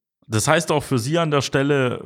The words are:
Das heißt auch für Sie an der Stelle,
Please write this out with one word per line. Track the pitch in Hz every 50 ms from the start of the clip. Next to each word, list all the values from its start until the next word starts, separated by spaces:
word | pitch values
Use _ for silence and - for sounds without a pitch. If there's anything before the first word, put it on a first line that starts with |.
| _ _ _ _ _
Das | - 110 107 - -
heißt | 156 165 - - 165
auch | 143 -
für | - 139 123
Sie | 107 135 156 170
an | 170 156
der | 147 143 131
Stelle, | - - 143 135 143 147 139 131 120 110 - -